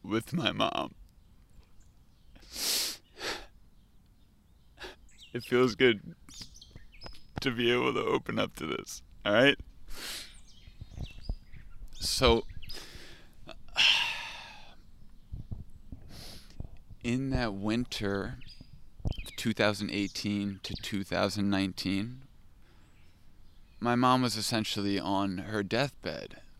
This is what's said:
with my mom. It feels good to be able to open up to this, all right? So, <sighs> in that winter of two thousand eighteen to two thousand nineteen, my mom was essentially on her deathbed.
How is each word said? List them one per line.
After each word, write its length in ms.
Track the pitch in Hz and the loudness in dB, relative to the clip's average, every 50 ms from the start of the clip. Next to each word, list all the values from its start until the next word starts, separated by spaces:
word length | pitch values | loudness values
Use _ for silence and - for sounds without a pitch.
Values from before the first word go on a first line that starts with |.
with 320 | - 92 104 113 - - - | -2 0 0 0 0 0 -2
my 180 | 175 139 98 | 0 2 0
mom. 440 | 90 104 110 - - - - - - - - - _ - - - - - - _ - - - _ - - - - - - - - - - - - - - - - - - - - - - - - - - - _ - - - - - - - - - - - - - - - _ - - - - - - - - - - _ - - - - - - - - - - - - - - - - - | 2 2 0 2 2 -2 -4 -4 -6 -16 -20 -20 _ -20 -20 -20 -20 -20 -20 _ -20 -20 -20 _ -20 -20 -20 -20 -20 -20 -20 -20 -20 -20 -20 -20 -20 -20 -20 -12 -8 -4 -2 0 0 0 0 -2 -4 -8 -16 _ -14 -8 -6 -6 -6 -8 -10 -16 -20 -20 -20 -20 -20 -20 -20 _ -20 -20 -20 -20 -20 -20 -20 -20 -20 -20 _ -20 -20 -20 -20 -20 -18 -14 -14 -14 -14 -18 -20 -20 -20 -20 -20 -8
It 120 | - 127 - | -8 -8 0
feels 320 | - 120 123 127 123 104 | 4 6 6 6 6 6
good 400 | - 131 123 113 98 - - - - - - - - - - - - - - - - - - - - - - - - - - - - | 6 6 6 6 4 -2 -14 -16 -16 -18 -18 -16 -16 -16 -16 -16 -20 -20 -20 -18 -18 -18 -18 -16 -14 -14 -12 -12 -12 -14 -10 -8 0
to 100 | - 135 | 0 2
be 200 | 120 117 120 117 | 4 6 6 6
able 220 | 123 123 127 127 - | 6 6 4 4 2
to 100 | - - | 2 2
open 360 | - 135 135 - - - 110 | 4 2 2 2 0 0 0
up 160 | 104 - - | 0 0 -2
to 100 | - - | -6 -4
this, 380 | 78 64 - 50 - - - - - - - - | -2 -2 -4 -4 -8 -12 -14 -14 -18 -18 -2 2
all 80 | 104 104 | 6 8
right? 240 | 113 131 143 - - - - - - - - - - - - - - - - - - - - - - - - - - - - - - - - - - - - - - - - - - - - - - - - - - | 10 10 8 6 4 -4 -16 -14 -16 -8 -6 -6 -6 -6 -8 -8 -10 -10 -12 -16 -18 -18 -18 -20 -18 -18 -18 -16 -16 -16 -14 -10 -10 -10 -10 -10 -10 -8 -8 -8 -8 -8 -14 -14 -14 -12 -12 -12 -12 -10 -10 -8 -4
So, 460 | - - - - 135 123 117 113 - - - - - - - - - - - - - - - - - - - - - | -2 0 2 6 8 8 8 8 4 -2 -8 -6 -6 -6 -6 -8 -8 -12 -14 -14 -14 -14 -16 -16 -16 -18 -16 -16 -14
<sighs> 60 | - - - - - - - - - - - - - - - - - - - - - - - - - - - - - - - - - - - - - - - - - - - - - - - - - - - - - - - - - - - - - - - - - - - - - - - - | -14 -14 -14 -12 -4 2 6 6 6 6 6 2 0 -2 -6 -6 -8 -10 -12 -12 -14 -16 -16 -16 -16 -18 -18 -18 -18 -18 -16 -16 -16 -16 -18 -12 -10 -10 -10 -6 -8 -8 -8 -8 -12 -14 -14 -12 -14 -14 -14 -12 -14 -14 -12 -12 -12 -14 -14 -14 -16 -10 -10 -10 -10 -10 -16 -14 -14 -16 -4 0
in 280 | 120 120 131 135 135 | 0 2 2 2 2
that 220 | 135 131 123 110 98 | 2 2 2 0 0
winter 840 | 98 98 107 110 120 123 - - - 107 98 98 98 98 120 131 - - - - - - - - - - - - - - - - - - | 0 0 2 2 2 0 -2 -2 -2 0 2 2 2 0 -2 -6 -8 -12 -14 -14 -16 -16 -16 -16 -16 -16 -16 -16 -2 -2 0 0 0 -6
of 100 | - - | -8 -8
two 160 | - - 117 107 | -2 -2 0 2
thousand 360 | - 107 104 104 101 104 - | 4 4 4 4 2 -2 -2
eighteen 680 | - 101 101 98 - - - 104 101 101 101 101 98 95 - | 0 0 0 0 -2 -4 -2 0 0 0 0 -2 -4 -6 -8
to 100 | - - | -8 -8
two 280 | - - - - 98 98 | -6 -6 -4 -4 -4 -2
thousand 460 | - - 87 101 101 95 104 98 98 | 0 2 2 2 2 2 2 2 2
nineteen, 720 | 98 95 98 95 90 - - 95 98 98 104 120 127 131 131 - - - - - - - - - - - - - - - - - - - - - - - - - - - - - - - | 4 4 2 0 -2 -2 0 0 0 0 -2 -4 -8 -12 -16 -18 -20 -20 -20 -20 -20 -20 -20 -20 -20 -20 -20 -20 -20 -20 -20 -20 -20 -20 -20 -20 -20 -20 -20 -20 -20 -20 -20 -20 -10 -2
my 160 | 104 120 120 | 0 2 4
mom 260 | 120 127 127 127 127 | 6 8 8 8 6
was 160 | 127 120 104 | 4 2 0
essentially 600 | 110 104 - 120 110 107 - - 110 98 101 98 98 | 0 0 0 2 2 0 0 -2 0 2 2 2 2
on 400 | - 92 98 95 98 98 92 92 | 2 2 2 2 2 0 -2 -4
her 240 | - 104 107 107 101 | -6 -2 -2 -2 0
deathbed. 800 | 92 110 117 139 135 - - - 87 76 62 50 - - - - - - | 2 2 2 2 0 -2 -6 -6 -6 -4 -4 -8 -10 -12 -16 -18 -20 -20